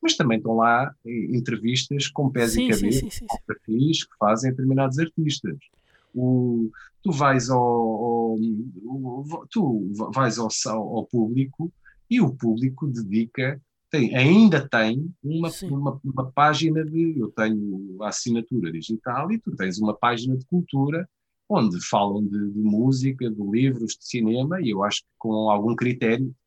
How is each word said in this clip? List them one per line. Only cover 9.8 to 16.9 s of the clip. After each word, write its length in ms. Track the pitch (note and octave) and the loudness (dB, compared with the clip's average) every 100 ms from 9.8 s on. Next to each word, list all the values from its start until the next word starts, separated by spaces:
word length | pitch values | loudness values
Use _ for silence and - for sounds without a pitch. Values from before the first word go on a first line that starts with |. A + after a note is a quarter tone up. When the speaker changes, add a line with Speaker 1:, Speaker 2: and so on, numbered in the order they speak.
| F#2+ G2+ | -2 -6
Speaker 1:
va-, 140 | G#2+ | -6
vais 280 | G#2+ C3 A2 | 0 0 0
ao, 100 | A2+ - - A2 G2 A2+ | -4 -4 -4 -4 -4 -6
ao 80 | G#2 | -4
público 640 | A#2+ A2 B2 C3+ - E3 _ - _ _ | 0 0 0 -2 -2 -8 _ -20 _ _
e 120 | B3 | 2
o 120 | E3 | 2
público 540 | C3 A#2 A2 C3 C3 D3+ | 2 -2 0 0 -2 -6
dedica, 760 | A#2 G#2 G#2 A#2 - C3 C#3+ _ _ _ | -4 -2 -2 -2 -2 -4 -6 _ _ _
tem, 240 | D#3 A#2 B2+ | 0 2 4
ainda 520 | C3 F#3+ A3+ D#3 C3+ | 6 10 8 6 2
tem 440 | A#2+ A2 A#2+ E3 - | 0 2 0 -4 -8
uma, 280 | C#3 D#3+ E3 | -4 -2 -4
Speaker 2:
Sim. 200 | D#3+ F#3+ | -6 -6
Speaker 1:
uma, 300 | C#3 C#3 C3 | -2 -2 -4
uma 260 | C#3 C3 C3 | -8 -6 -4
página 520 | - D3+ D3+ D#3+ D#3 | 2 4 4 2 0
de, 320 | D#3 | 0